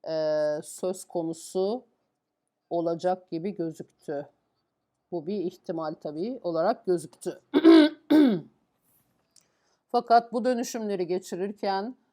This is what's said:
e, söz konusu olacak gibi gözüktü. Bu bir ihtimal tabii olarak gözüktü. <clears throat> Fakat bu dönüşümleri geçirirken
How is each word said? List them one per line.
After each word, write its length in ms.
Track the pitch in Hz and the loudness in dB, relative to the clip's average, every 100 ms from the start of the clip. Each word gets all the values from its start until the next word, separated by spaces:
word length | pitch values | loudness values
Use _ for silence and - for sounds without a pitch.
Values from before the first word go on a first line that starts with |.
| - | -6
e, 40 | 160 156 151 302 294 | -4 -2 0 -2 -4
söz 420 | 160 - 180 190 | -8 -6 -6 -6
konusu 800 | - 175 165 165 - 185 190 247 _ _ _ _ _ _ _ _ _ | -8 -6 -6 -8 -8 -4 -2 -4 _ _ _ _ _ _ _ _ _
olacak 600 | 170 170 165 180 185 _ | -4 -2 -2 -2 -4 _
gibi 260 | 165 185 180 | -8 -8 -6
gözüktü. 720 | 165 151 - _ - 143 143 _ _ _ _ _ _ _ _ | -8 -8 -18 _ -10 -10 -10 _ _ _ _ _ _ _ _
Bu 140 | 175 151 | -10 -6
bir 180 | 208 | -6
ihtimal 500 | 175 - - 165 156 | -6 -8 -10 -6 -6
tabii 460 | 160 156 151 208 262 | -8 -10 -8 -8 -6
olarak 440 | 180 160 180 233 - | -4 0 0 -2 -2
gözüktü. 540 | 175 151 _ 180 - _ | -2 -2 _ -12 -12 _
<clears throat> 920 | 285 330 330 302 - _ 302 277 180 139 _ _ _ _ _ _ _ _ - _ _ _ _ _ | 6 10 10 8 0 _ 6 6 2 -6 _ _ _ _ _ _ _ _ -20 _ _ _ _ _
Fakat 400 | 240 240 233 233 | -2 4 4 4
bu 120 | 233 | -4
dönüşümleri 600 | 247 240 240 247 214 196 170 | -2 -2 -4 -6 -6 -4 -2
geçirirken 920 | 185 - 175 196 208 202 196 214 262 _ | -4 -4 -8 -8 -6 -4 -2 -4 -10 _